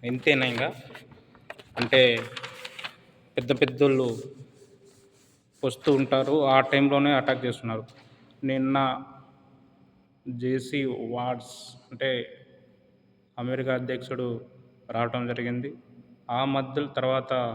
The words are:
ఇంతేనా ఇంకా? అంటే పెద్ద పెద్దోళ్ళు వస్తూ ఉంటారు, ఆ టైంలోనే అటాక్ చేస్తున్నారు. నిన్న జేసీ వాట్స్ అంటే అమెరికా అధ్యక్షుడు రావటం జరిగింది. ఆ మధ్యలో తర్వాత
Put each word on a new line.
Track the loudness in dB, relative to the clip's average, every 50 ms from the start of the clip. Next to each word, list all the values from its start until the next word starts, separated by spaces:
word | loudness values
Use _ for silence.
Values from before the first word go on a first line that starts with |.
| -6
ఇంతేనా | -6 -6 -2 2 2 2 4 2
ఇంకా? | 0 -2 -2 -4 -4 -6 -10 -18 -18 -20 -20 -20 -20 -20 -20 -20 _ _ -20 -20 _ -20 -20 -20 -16 -6
అంటే | -4 -2 4 6 8 8 8 6 2 -4 -8 -10 -12 -12 -12 -14 -14 -18 -18 -16 -12 -14 -14 -14 -14 -20 _ _ _ _ _ _
పెద్ద | -6 0 0 2 2
పెద్దోళ్ళు | 2 0 4 4 4 4 6 4 2 0 -2 -4 -8 -12 -16 -18 -20 -20 _ -20 -20 -20 -20 _ _ -20 _ _ _ _ _ _ _ _ _ _ _ _ _ _ -4
వస్తూ | -4 -4 -2 2 4 4
ఉంటారు, | 4 4 4 2 2 2 4 2 2 4
ఆ | 6 6 6
టైంలోనే | 6 6 4 4 4 6 4 4 4 4 2
అటాక్ | 2 2 2 -2 0 -2
చేస్తున్నారు. | -4 -6 -4 -6 -6 -6 -6 -8 -12 -18 -20 -20 -20 -20 _ -20 -20 _ _ -4
నిన్న | -2 0 0 0 2 2 2 2 0 -2 -4 -10 -16 -20 -20 -20 -20 _ _ _ _ _ _ _ _ _ _ _ _ _ _ _ _ _ _ _ -12
జేసీ | -10 -4 -2 -2 -2 -2 -2 -4 -4 -2 -2
వాట్స్ | -2 -4 -6 -6 -6 -6 -4 -4 -4 -4 -6 -8 -16 -18 -18 -18 -20 -20 -20 _ _ -10
అంటే | -4 -4 -2 -2 -2 -4 -8 -12 -20 -20 _ -20 -20 -20 _ _ _ _ _ _ _ _ _ _ _ _ _ _ -10
అమెరికా | -6 -6 -4 -4 -2 -2 -2
అధ్యక్షుడు | -2 -2 -4 -6 -6 -6 -8 -6 -4 -4 -4 -4 -6 -10 -14 -20 -20 -20 -20 _ _ _ _
రావటం | -2 -2 -2 0 -2 -4 -4
జరిగింది. | -4 -4 -4 -4 -4 -4 -4 -6 -8 -10 -14 -20 -20 -20 -20 -20 _ -20 _ _ -6
ఆ | -2 -2 0
మధ్యలో | 0 0 0 -2 -2 -4 -4 -4
తర్వాత | -2 -4 -2 0 0 0 0 0 0 -2 -2 -2 -2 -4